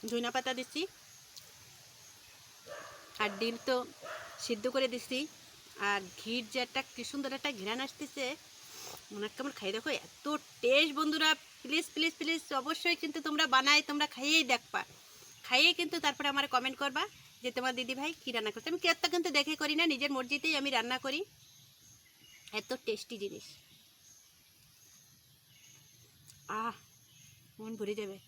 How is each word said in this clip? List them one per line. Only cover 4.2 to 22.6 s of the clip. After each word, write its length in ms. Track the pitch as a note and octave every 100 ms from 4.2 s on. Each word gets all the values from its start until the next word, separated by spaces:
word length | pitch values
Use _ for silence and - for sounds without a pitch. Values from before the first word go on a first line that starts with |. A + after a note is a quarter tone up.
| - - -
সিদ্ধ 200 | A3 B3 C4
করে 120 | C4
দিচ্ছি, 260 | A#3+ - B3+ D4+ - - - - - G3+
আর 100 | G3+ F#3 -
ঘির 240 | A3 A#3+ G#3+
যে 60 | C4 B3
একটা 160 | C4 C4
কি 100 | - A#3+
সুন্দর 260 | C#4+ C4+ C4
একটা 140 | C#4+ A#3
ঘ্রাণ 180 | F#3+ A#3+ C4
আসতেছে, 400 | - C#4+ C#4+ B3+ D#4 - - - - - - -
মনে 120 | G#3 G#3
হয় 80 | -
কেমন 180 | C4+ -
খাই 120 | G3 A3
দেখো, 140 | D#4 C4 -
এত 200 | - C#4+ D4+ - -
টেস্ট 280 | A#3+ C#4 D#4+ C#4+
বন্ধুরা। 300 | D#4 D4+ D#4 D#4 - -
প্লিজ, 220 | B3+ D#4 E4 -
প্লিজ, 180 | D#4+ -
প্লিজ 200 | D#4 E4 - C#4
অবশ্যই 360 | C4+ D#4+ F4 E4+
কিন্তু 160 | D#4 D#4+ D#4
তোমরা 180 | D4 B3 C4
বানাই, 260 | C4+ D4 D4
তোমরা 180 | D4 D4 -
খাইয়েই 300 | C#4 D#4+ B3+
দেখবা, 280 | A#3+ - F#3+ - - - - - - -
খাইয়ে 240 | B3+ E4 E4+
কিন্তু 160 | E4+ E4+ D4
তারপরে 220 | C#4 C#4+
আমার 120 | C#4 C#4 B3+
কমেন্ট 220 | C4 C4
করবা 200 | C#4 C4+ G4+ - - -
যে 60 | B3 A#3+
তোমার 160 | B3+ B3
দিদি 140 | A#3+ C4
ভাই 120 | D4+ E4
কী 80 | -
রান্না 200 | A#3 D4+
করছে। 160 | A4 D#4+
আমি 100 | F4+
কেউ 120 | F4 E4 F4 F4+
কিন্তু 140 | E4+ C#4+
দেখে 160 | C#4+ D#4
করি 140 | D4+ D4+
না, 60 | E4+
নিজের 180 | C4 C#4+ C4+
মর্জিতেই 380 | B3 C#4+ D#4+ D4
আমি 80 | C#4 B3
রান্না 200 | A#3 B3+ C4+
করি। 140 | D4 G#4 - - - - - - - - - - - -
এত 100 | G#3+